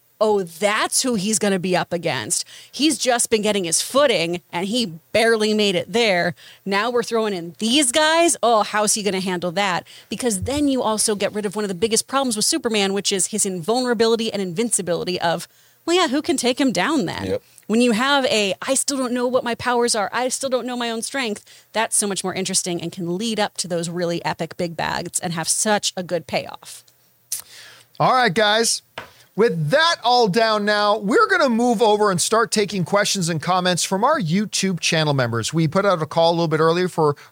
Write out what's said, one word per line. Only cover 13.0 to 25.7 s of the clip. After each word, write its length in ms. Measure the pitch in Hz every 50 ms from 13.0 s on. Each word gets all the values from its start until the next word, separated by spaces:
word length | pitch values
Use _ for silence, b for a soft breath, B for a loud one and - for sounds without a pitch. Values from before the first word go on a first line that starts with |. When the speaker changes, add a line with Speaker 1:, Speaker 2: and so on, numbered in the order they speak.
| 196 -
Speaker 1:
is 160 | 202 185 175 -
his 180 | 220 202 -
invulnerability 840 | 202 185 180 151 208 226 254 254 247 233 202 233 226 233 220 226 220
and 100 | - 202
invincibility 760 | 196 180 165 185 240 233 - 226 180 175 170 165 160 180 180 -
of, 280 | - 170 165 175 - b b b b b b b b
well, 120 | 330 339
yeah, 120 | 370 349 269
who 120 | 247 302
can 140 | - - 285
take 240 | - - 240 262 -
him 120 | 277 262
down 340 | 180 175 185 247 320 285 180
then? 200 | 156 107 85 -
Speaker 2:
Yep. 160 | 190 98 - b b b b b b
Speaker 1:
When 120 | 208 233
you 120 | 247 247
have 320 | 214 208 254 277 285 277 254
a, 280 | - - 214 208 190 175 -
"I 120 | - 254 269
still 220 | - - - 285
don't 160 | 269 262 240
know 140 | 240 247 247
what 160 | 254 240 247 -
my 120 | 240 233
powers 380 | - - 254 247 240 240 233 -
are, 120 | 220 196 -
I 160 | - 226 254 254
still 200 | - - 269 269
don't 180 | 254 247 233
know 100 | 254 247
my 120 | 247 240 233
own 140 | 226 226
strength," 420 | 226 - - 277 254 220 208 - B B B B B B
that's 240 | - 214 220 - -
so 100 | - 214
much 160 | 202 190 - -
more 80 | 180
interesting 480 | - 185 190 - 190 - - 185 175 170
and 100 | - 170
can 260 | 165 185 170 170 175 185
lead 200 | 226 226 220 208
up 160 | 208 190 - -
to 100 | - 165
those 200 | 180 165 165 175
really 360 | 165 180 175 170 170 170 -
epic 320 | 156 156 - 170 160 -
big 200 | - 180 170 165
bags 420 | - 160 - - 139 175 - - -
and 120 | - 170
have 160 | 165 165 160 -
such 440 | - - - 220